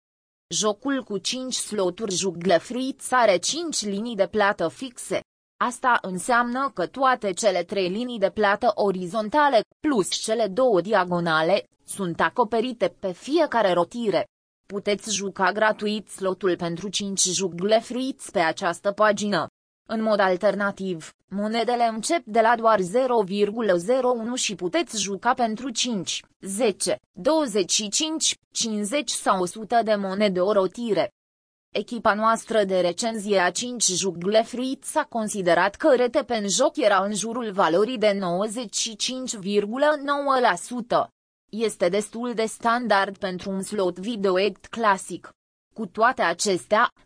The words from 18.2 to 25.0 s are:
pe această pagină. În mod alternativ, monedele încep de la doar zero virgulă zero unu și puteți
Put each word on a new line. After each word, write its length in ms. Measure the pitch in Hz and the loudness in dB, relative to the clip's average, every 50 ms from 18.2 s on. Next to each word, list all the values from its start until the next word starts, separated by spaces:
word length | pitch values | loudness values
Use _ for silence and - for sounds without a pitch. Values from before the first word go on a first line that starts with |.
| - - | -10 -4
pe 100 | - 190 | -2 0
această 520 | 165 160 160 - 196 170 170 - - 202 | 0 0 0 -2 -4 -4 -4 -2 -4 -2
pagină. 540 | 196 - 214 214 202 190 208 208 196 160 131 - _ _ _ _ _ _ _ - | 0 2 4 2 2 2 0 -2 0 -2 -2 -4 _ _ _ _ _ _ _ -8
În 140 | 220 220 | -4 -2
mod 160 | 220 220 214 202 | 0 2 2 4
alternativ, 920 | 196 185 185 170 214 202 196 202 202 202 196 - 190 190 175 160 - - - _ _ - | 4 2 2 2 2 0 0 0 -2 -4 -4 -4 -6 -6 -6 -6 -10 -16 -20 _ _ -10
monedele 560 | 190 202 208 220 226 233 226 240 240 240 240 | -6 -6 -4 -2 -2 -2 0 0 0 2 2
încep 400 | 226 220 220 208 - 339 330 - | 0 0 -2 -2 -2 -2 -2 -2
de 160 | 214 208 233 | 0 2 4
la 160 | 220 226 240 | 4 4 4
doar 240 | 226 226 226 220 202 | 4 4 4 4 4
zero 420 | 185 170 196 254 269 247 240 226 | 2 2 0 0 2 2 2 2
virgulă 540 | 202 175 202 208 202 202 214 240 226 202 180 | 2 2 0 0 0 0 0 0 0 2 2
zero 320 | 175 170 214 254 262 247 247 | 2 2 0 0 2 2 0
unu 260 | 247 226 220 240 247 | 0 -2 -2 -4 -4
și 200 | 254 - - 196 | -4 -4 -4 -4
puteți 480 | - 370 330 - 339 339 - - 202 | -4 -4 -2 -2 -2 -2 -2 -4 -6